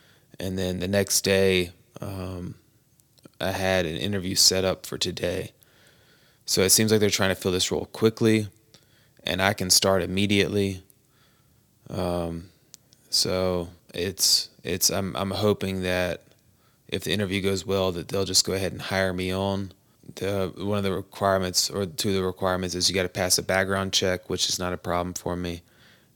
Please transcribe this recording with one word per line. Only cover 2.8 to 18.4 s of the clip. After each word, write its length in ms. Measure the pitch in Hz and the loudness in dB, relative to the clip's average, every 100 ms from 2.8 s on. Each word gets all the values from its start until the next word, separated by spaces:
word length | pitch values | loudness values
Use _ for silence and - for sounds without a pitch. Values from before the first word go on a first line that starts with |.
| _ _ _ _ - - | _ _ _ _ -20 -6
I 120 | 92 | -4
had 340 | 95 95 92 85 | -2 0 2 0
an 100 | 80 | -2
interview 380 | 92 101 90 | -4 -4 -2
set 300 | 98 - 95 | 2 4 4
up 200 | 92 90 | 2 -2
for 140 | - - | -6 -6
today. 540 | 92 87 90 90 - - _ _ _ _ _ _ _ _ | -4 -2 -2 -2 -6 -12 _ _ _ _ _ _ _ _
So 180 | - - | -4 2
it 80 | 92 | 4
seems 200 | - 110 | 4 6
like 100 | 107 | 4
they're 80 | 101 | 4
trying 260 | - 95 | 2 2
to 60 | 92 | 0
fill 120 | 98 | 0
this 180 | 90 - | 0 0
role 160 | 78 85 | -2 -4
quickly, 640 | - 110 113 113 110 104 - _ - _ _ _ _ | 0 0 4 4 4 0 -10 _ -20 _ _ _ _
and 160 | - 90 | -4 2
I 140 | 95 | 2
can 160 | 107 92 | 2 2
start 320 | - 98 95 | 4 4 2
immediately. 800 | 87 92 101 101 87 101 98 95 - _ _ _ _ _ _ _ _ _ - | 2 0 2 4 4 2 0 -2 -12 _ _ _ _ _ _ _ _ _ -10
Um, 640 | 95 90 87 85 82 92 _ _ - _ _ _ | -4 -2 -2 -4 -6 -10 _ _ -20 _ _ _
so 600 | - - 92 92 90 87 - - | -2 0 0 0 0 -4 -10 -12
it's, 560 | - 90 90 - - - _ | -6 -6 0 2 2 -2 _
it's, 260 | - 90 - | -4 0 0
I'm, 260 | 92 95 62 | 0 -2 -2
I'm 140 | 98 | -2
hoping 520 | 92 104 101 95 95 | 2 2 2 0 -2
that 420 | 90 90 90 - _ _ _ _ _ _ - | -2 0 0 -4 _ _ _ _ _ _ -8
if 160 | 95 | -6
the 80 | 90 | -2
interview 280 | 98 98 98 | -2 0 0
goes 240 | 95 95 | 0 -2
well, 260 | 90 98 95 | 0 0 0
that 160 | 85 80 | -2 -4
they'll 180 | 98 92 | -4 0
just 180 | 90 | 0